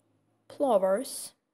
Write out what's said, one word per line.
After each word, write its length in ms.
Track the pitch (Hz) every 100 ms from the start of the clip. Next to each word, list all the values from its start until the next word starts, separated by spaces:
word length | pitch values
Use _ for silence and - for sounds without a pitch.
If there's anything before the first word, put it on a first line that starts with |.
| _ _ _ _ -
plovers, 640 | - 285 208 190 196 262 - - - _